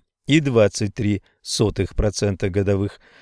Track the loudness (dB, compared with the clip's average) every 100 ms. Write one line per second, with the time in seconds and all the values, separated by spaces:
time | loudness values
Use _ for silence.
0 | _ _ 0 2 4 4 2 2 -6 -2
1 | -2 -2 _ _ -8 -2 0 0 -4 0
2 | -2 0 -4 -2 -4 -2 0 -2 -2 -8
3 | _ -20